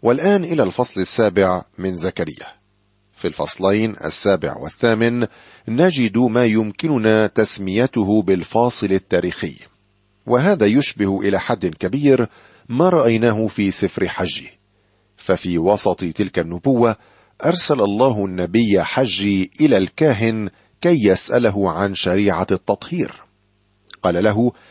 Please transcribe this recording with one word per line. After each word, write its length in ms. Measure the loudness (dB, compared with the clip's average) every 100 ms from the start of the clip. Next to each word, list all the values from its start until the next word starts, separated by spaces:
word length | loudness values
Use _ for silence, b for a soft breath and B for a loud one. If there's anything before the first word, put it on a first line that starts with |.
والآن 400 | 2 2 2 2
إلى 200 | 0 0
الفصل 380 | 0 0 -4 -2
السابع 640 | -4 0 2 4 2 0 -6 -8
من 200 | -8 -4
زكريا. 500 | -6 -6 -8 -8 -18 -20 _ _ _ _ _
في 140 | -8 -8
الفصلين 680 | -4 -6 -2 0 2 0 -4 -6
السابع 520 | -2 0 0 -2 -8
والثامن 720 | -12 -2 0 2 2 0 -4 B B B -8
نجد 500 | 0 2 2 0 2
ما 280 | 2 2 2
يمكننا 840 | 2 0 -4 -2 0 2 2 2
تسميته 920 | 0 -2 -2 -4 0 0 0 2 2
بالفاصل 720 | 2 0 0 0 0 0 0
التاريخي، 640 | -2 _ -2 -2 -4 -10 -10 -20 _ _ _ _ _ -2
وهذا 380 | 0 2 2 4
يشبه 560 | 4 0 -2 -2 0
إلى 180 | -2 -2
حد 260 | -2 -4 -4
كبير 600 | -4 -6 0 2 2 2 b b b b
ما 200 | 0 2
رأيناه 580 | 4 2 4 2 2 -2
في 240 | -2 -2
سفر 360 | 0 -4 -2 -6
حجي. 520 | -4 -6 -6 -10 _ _ _ _ _ _ _
ففي 400 | -2 -2 0 -2
وسط 460 | 0 2 0 -2
تلك 360 | -6 -4 -4 -4
النبوة 560 | -6 -4 -2 2 2 0 b b b b -2
أرسل 360 | -2 0 0
الله 440 | 0 2 2 2 -4
النبي 580 | -4 -2 0 2 2
حجي 680 | 0 -2 -2 -2 0 0 -2 -2
إلى 160 | 0 2
الكاهن 720 | 0 0 0 2 0 -2 -8 b b b
كي 260 | 0 2 4
يسأله 640 | 2 0 0 0 0 -2
عن 240 | 0 -2 -2
شريعة 520 | -2 0 0 0 -2
التطهير. 640 | -2 -2 -4 -4 -6 -6 -8 -20 _ _ _ _ _ _ -4
قال 200 | -2 2
له: 280 | 0 2 0 b b